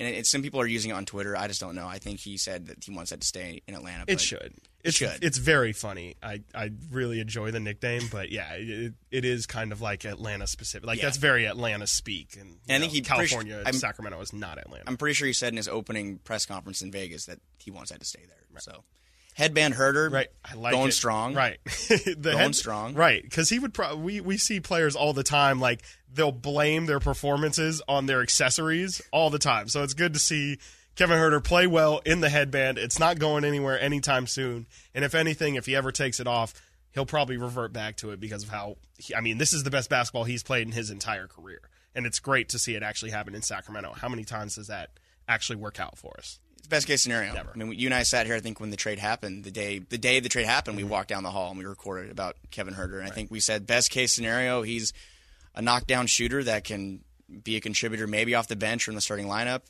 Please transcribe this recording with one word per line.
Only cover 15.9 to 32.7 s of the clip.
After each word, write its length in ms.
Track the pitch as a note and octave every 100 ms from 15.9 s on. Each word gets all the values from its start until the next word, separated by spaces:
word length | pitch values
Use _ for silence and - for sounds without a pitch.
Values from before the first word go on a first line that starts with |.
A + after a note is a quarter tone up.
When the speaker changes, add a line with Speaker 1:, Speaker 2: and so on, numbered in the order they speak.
| A2 G2+ G2
Speaker 1:
press 280 | - G#2+ -
conference 360 | F#2+ G2 F#2
in 80 | F#2
Vegas 360 | G2 F#2 D#2 -
that 120 | F2 _ _
he 100 | -
wants 220 | G2 -
that 80 | -
to 60 | -
stay 180 | - F2
there. 120 | _ _
Speaker 2:
Right. 80 | -
Speaker 1:
So, 180 | - D#2 _ _ _ _ _
headband 400 | - D#3 D#3 D3+
Huerter, 360 | B2+ C3+ C#3+ D#3
Speaker 2:
Right. 180 | C3+ C3 -
I 100 | -
like 180 | A2+ A#2
Speaker 1:
going 160 | B2+ C3+
Speaker 2:
it. 40 |
Speaker 1:
strong. 400 | - A#2+ G#2+ A#2
Speaker 2:
Right. 260 | C3+ B2 -
<laughs> 260 | - - -
The 280 | A3 - D#3
Speaker 1:
Going 160 | D#3 D3
Speaker 2:
head-, 180 | G3 -
Speaker 1:
strong. 380 | A#2 G#2+ A2+
Speaker 2:
Right. 360 | C#3+ E3 A2 -
'Cause 180 | D#3+ E3
he 100 | A#3
would 120 | C4+
pro-, 220 | - E3+
we, 260 | D#3 E3 G#3
we 160 | F3+ G3
see 220 | - G3+
players 380 | - E3+ D#3 C#3
all 160 | D3
the 100 | C#3
time, 380 | C3 D3 C#3+ C3
like, 220 | B2+ A#2+ - - -
they'll 200 | C3 D3+
blame 540 | B2 C3+ D3 D3+ D#3 E3
their 120 | C#3+
performances 840 | - C3+ C#3+ C#3+ D3+ D3 D#3+ D#3+ -
on 200 | C#3 C3+
their 140 | C3
accessories 800 | A#2+ - B2+ - D#3+ E3 F#3+ - -
all 180 | D3+ D#3+
the 80 | D3
time. 300 | C#3+ A2+ G#2
So 160 | C#3+
it's 100 | C#3
good 180 | C#3 F3
to 40 | D3+
see 400 | - D3+ C#3+ C3+ - - _ -
Kevin 160 | F3+ E3
Huerter, 240 | D#3+ D3
play 240 | - F3 F3+
well 360 | E3 D#3 D3+
in 160 | D#3+ E3+
the 80 | D3+
headband. 480 | D3 C#3 C#3 C3